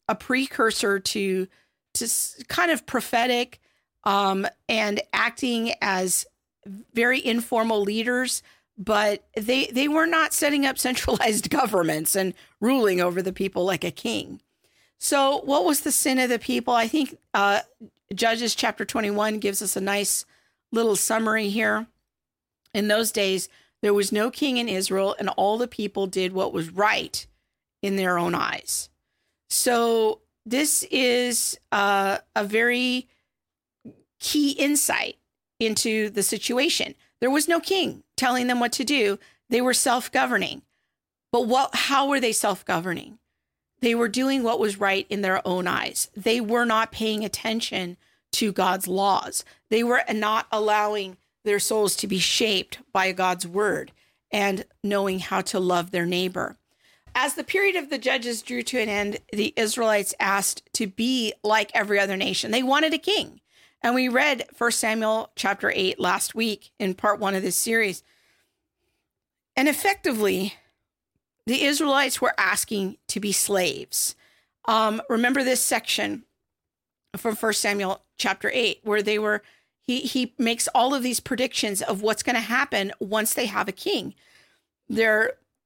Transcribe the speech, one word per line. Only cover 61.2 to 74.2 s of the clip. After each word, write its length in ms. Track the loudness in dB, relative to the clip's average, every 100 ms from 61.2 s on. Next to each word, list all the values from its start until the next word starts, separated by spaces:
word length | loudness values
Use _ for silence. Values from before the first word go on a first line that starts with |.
| -2 -2
like 280 | 2 2 2
every 240 | 0 2 2
other 180 | 2 0
nation. 340 | -2 -2 -2
They 120 | 0
wanted 300 | 2 2 2
a 60 | 0
king. 420 | 0 -2 -2 -12 _ _ _ _
And 140 | 0
we 140 | 2 2
read 360 | 2 2 0 -4
First 260 | -2 0 0
Samuel 500 | 0 0 0 0 -2 -4
chapter 360 | -2 0 0
eight 260 | 0 0 0
last 340 | 0 0 -2
week 360 | -2 -2 -2 -10 -6
in 160 | -4
part 260 | 0 0 0
one 140 | 0
of 80 | -2
this 140 | -2 -2
series. 460 | 0 2 0 -2 -12 _ _ _ _ _ _ _ _ _ _ _ _ _ _ 0
And 120 | 2
effectively, 880 | 2 0 0 -2 0 0 0 -2 -8 _ _ _ _ _ _ _ _ -4
the 160 | 0
Israelites 560 | 2 2 2 2 2 0
were 140 | -2 0
asking 640 | 0 0 -2 -2 -4 -6 -8
to 120 | -4
be 120 | -2
slaves. 840 | 0 2 2 2 -2 -6 -4 -4 -6